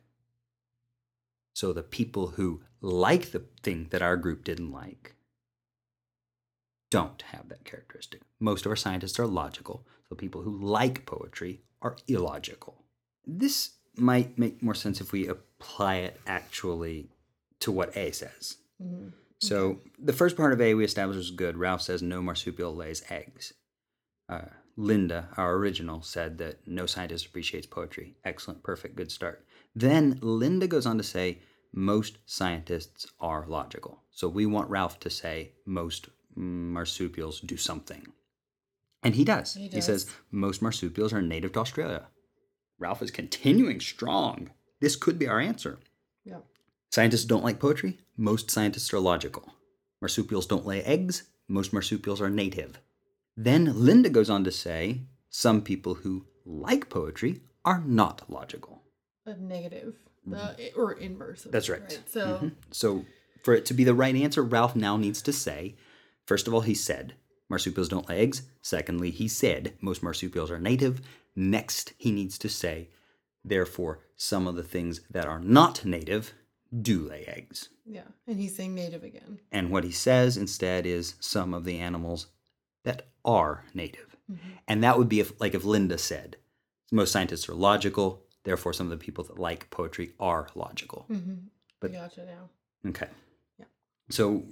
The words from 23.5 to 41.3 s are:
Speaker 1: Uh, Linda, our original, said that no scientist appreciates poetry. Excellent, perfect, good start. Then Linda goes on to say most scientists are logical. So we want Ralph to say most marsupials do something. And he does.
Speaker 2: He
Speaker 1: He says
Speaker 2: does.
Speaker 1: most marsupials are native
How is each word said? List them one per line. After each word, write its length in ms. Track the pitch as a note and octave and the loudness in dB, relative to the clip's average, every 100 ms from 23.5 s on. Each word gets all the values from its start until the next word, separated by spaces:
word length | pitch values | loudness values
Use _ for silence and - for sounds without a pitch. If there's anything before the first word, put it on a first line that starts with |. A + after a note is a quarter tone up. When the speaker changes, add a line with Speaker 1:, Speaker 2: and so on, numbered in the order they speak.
| - _ _ _ _ _ _ _ | -18 _ _ _ _ _ _ _
Speaker 1:
Uh, 180 | F2 E2 - _ - | -10 -10 -18 _ -6
Linda, 540 | G#2 G#2+ F2+ E2+ E2+ - | 2 4 4 -2 -6 -2
our 160 | F#2 F2+ | 0 2
original, 460 | G2+ F2+ F2 D#2+ | 0 -2 -6 -8
said 360 | E2 - E2 E2 | -8 -6 -6 -6
that 280 | E2 D#2 - | -10 -10 -10
no 180 | F2 F2+ | -6 -4
scientist 400 | - F2 E2 - | -4 -6 -8 -10
appreciates 420 | F2+ E2 F2 - | -8 -8 -8 -10
poetry. 480 | - E2+ - - - F#2+ | -10 -10 -12 -16 -10 -10
Excellent, 380 | F2 - - | -10 -12 -12
perfect, 320 | - F2 - - | -8 -8 -10 -10
good 160 | F2+ | -10
start. 340 | - F2 - _ - _ A2+ | -8 -8 -10 _ -20 _ 0
Then 420 | B2 D#3 D3+ C3 | 4 6 6 2
Linda 460 | A2+ A2+ B2+ F#3 F#3 | 0 2 2 2 2
goes 180 | E3 B2 | 0 2
on 120 | A2 | 0
to 60 | |
say 360 | G2+ F#2 F#2 F2 _ _ _ | -2 -2 -2 -4 _ _ _
most 440 | F#2+ F#2+ G#2+ G#2+ - _ | -2 2 2 0 -8 _
scientists 800 | - F#2 E2 E2 F2 E2 _ - _ | -4 -2 -4 -4 -6 -6 _ -18 _
are 260 | E2+ D#2 D#2+ | -6 -6 -4
logical. 560 | D#2+ C2+ - - - _ | -6 -6 -12 -16 -18 _
So 160 | - F2+ | -6 -4
we 180 | F2+ G#2+ | 0 0
want 240 | G#2+ - | 0 0
Ralph 300 | G2 F2 - | 0 -2 -4
to 80 | - | -8
say 440 | - E2+ D#2+ D#2 _ - | -6 -6 -8 -10 _ -6
most 440 | F#2 E2+ - - _ _ - | -4 -4 -8 -12 _ _ -10
marsupials 1040 | F2+ F2 E2+ E2+ E2+ - F2+ - D#2 D2+ | -6 -6 -6 -4 -6 -4 -6 -4 -8 -8
do 160 | E2+ E2+ | -10 -6
something. 480 | - D#2+ - - - _ _ _ _ _ _ _ _ _ | -6 -6 -10 -18 -18 _ _ _ _ _ _ _ _ _
And 140 | A#2+ A2 | 2 4
he 80 | |
does. 300 | E3 G#3 - | 4 4 0
Speaker 2:
He 140 | F#3+ G3+ | -8 -8
Speaker 1:
He 100 | F3+ | -4
says 240 | - G2+ - | 0 0 -2
Speaker 2:
does. 80 | - _ | -12 _
Speaker 1:
most 300 | G2+ G2 F#2+ | -2 -2 0
marsupials 520 | A2+ A2 F2 E2+ G#2+ | -2 -2 -4 -2 -2
are 80 | G#2+ | 0
native 320 | F2 | -2